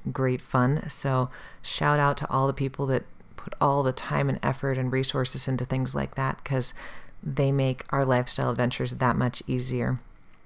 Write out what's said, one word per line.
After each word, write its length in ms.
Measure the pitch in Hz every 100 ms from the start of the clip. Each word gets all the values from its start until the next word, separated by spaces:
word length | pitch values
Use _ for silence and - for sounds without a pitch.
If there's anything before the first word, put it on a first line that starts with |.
| -
great 300 | 131 131 127
fun. 480 | - 131 127 147 -
So 400 | - 139 131 127 - - -
shout 380 | - - 147 147
out 180 | 143 143
to 120 | -
all 160 | 131 135
the 60 |
people 340 | 135 135 131 135
that 160 | 131 - - - -
put 160 | - -
all 220 | 147 139
the 100 | 131
time 340 | 127 - 147 139
and 120 | 139
effort 360 | - 135 139 131
and 140 | 127
resources 560 | 131 131 139 127 135 -
into 180 | 127 123
things 280 | 131 131
like 220 | 139 135 -
that, 280 | 135 -
'cause 300 | - 135 120 - - - - -
they 300 | 151 135 139
make 340 | 139 135 127 -
our 120 | 139
lifestyle 460 | 135 123 127 - 127
adventures 460 | 120 123 - 127 123
that 200 | 123 120
much 280 | 123 - -
easier. 540 | 127 123 123 123 127 - - - -